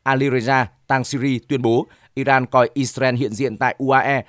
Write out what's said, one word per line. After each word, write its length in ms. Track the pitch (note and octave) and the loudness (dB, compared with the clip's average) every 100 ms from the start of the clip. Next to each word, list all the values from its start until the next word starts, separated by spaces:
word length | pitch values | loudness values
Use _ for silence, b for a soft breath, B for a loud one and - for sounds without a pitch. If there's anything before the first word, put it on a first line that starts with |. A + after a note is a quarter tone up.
| - | -2
Alireza 580 | C3+ C#3 B2+ A#2 C3+ A#2+ _ - | 0 0 0 0 0 0 _ -4
Tangsiri 520 | C3+ B2 C#3+ C3+ B2 | -2 -2 -4 -2 -4
tuyên 220 | - C#3 | -4 -2
bố 260 | A#2+ A#2+ F3+ b b | 2 0 -2 b b
Iran 320 | - C3+ C3+ B2+ | -6 0 2 2
coi 240 | C3 A#2+ | 2 2
Israel 420 | - B2+ - C3 A#2+ | 0 -4 -2 -2 0
hiện 180 | B2+ | -4
diện 240 | G#2 C3 G#2+ | -4 -6 -2
tại 180 | B2 - | -4 -2
U 140 | C3 | 2
A 80 | C3+ | 2
E 240 | A#2 C#3 | 2 -2